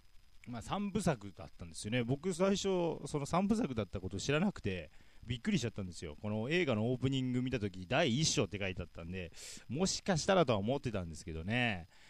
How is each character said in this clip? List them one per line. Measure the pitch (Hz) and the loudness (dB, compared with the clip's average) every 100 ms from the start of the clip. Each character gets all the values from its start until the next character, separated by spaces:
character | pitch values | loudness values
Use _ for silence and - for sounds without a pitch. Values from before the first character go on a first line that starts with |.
| - - - - - | -20 -20 -20 -16 -10
ま | 120 | -8
あ、 | |
三 | 113 175 202 | -4 -4 -2
部 | 202 | 0
作 | 175 120 101 - | 0 0 -4 -12
だ | 78 | -14
っ | - | -12
た | 85 | -12
ん | |
で | 80 | -8
す | 107 | -2
よ | |
ね。 | 123 | 0
僕 | 117 139 185 | 2 0 -2
最 | 160 196 | 2 4
初、 | 190 196 185 170 - 143 | 4 2 2 0 -2 -4
そ | 147 | -4
の | 143 | 0
三 | 170 196 | 2 4
部 | 220 | 4
作 | 139 | 2
だ | 113 | 0
っ | 101 | -2
た | 98 | -4
こ | 92 | -4
と | 95 | -2
知 | 139 | 2
ら | 147 | 4
な | 196 | 2
く | - | 2
て、 | 101 92 78 - - - - | -2 -2 -6 -14 -20 -12 -6
び | 123 | -4
っ | |
く | 214 | 2
り | 202 | 2
し | |
ち | 113 | 2
ゃ | |
っ | |
た | - | -2
ん | 92 | -6
で | |
す | 85 82 | -8 -10
よ。 | 76 | -6
こ | 104 | -2
の | 107 120 | -2 0
映 | 175 147 | 2 4
画 | 107 | 2
の | 117 | 2
オ | 127 | 2
ー | |
プ | 135 | 2
ニ | 135 | 2
ン | 127 | 2
グ | 123 | 0
見 | 127 | 0
た | 131 | 0
時、 | 101 92 87 | -2 -4 0
第 | 139 165 123 | 2 4 4
一 | 160 | 4
章 | - | 4
っ | 101 | 2
て | 101 | 0
書 | 98 | -2
い | 95 | -4
て | |
あ | 87 | -6
っ | |
た | - | -8
ん | 82 | -8
で、 | 92 82 - - - - | -8 -8 -12 -14 -14 -6
も | 135 185 | 0 0
し | - | 0
か | - 160 | 0 2
し | - | 4
た | 190 | 6
ら | 127 | 6
と | |
は | 104 | 4
思 | 104 139 | 2 0
っ | |
て | 127 | -2
た | 101 | -4
ん | 85 | -4
で | 76 | -8
す | - | -8
け | |
ど | 80 | -6
ね。 | 90 120 120 92 85 - - | -2 2 2 0 -6 -18 -20